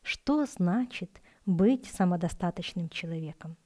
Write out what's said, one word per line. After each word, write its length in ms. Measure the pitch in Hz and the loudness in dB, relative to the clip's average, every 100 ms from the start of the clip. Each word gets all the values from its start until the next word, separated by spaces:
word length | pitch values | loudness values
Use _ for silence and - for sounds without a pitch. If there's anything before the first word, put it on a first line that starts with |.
Что 460 | - - - 302 277 | -8 -4 0 2 0
значит 720 | - 175 214 247 - 180 - _ _ - | 0 2 2 -2 -6 -12 -14 _ _ 0
быть 400 | 175 202 254 - | 4 6 4 -2
самодостаточным 1040 | - 180 180 170 - 175 180 - - 165 | 0 2 2 -2 -2 -4 -4 -8 -6 -6
человеком? 680 | - 165 165 156 165 160 165 | -8 -6 -6 -8 -10 -14 -14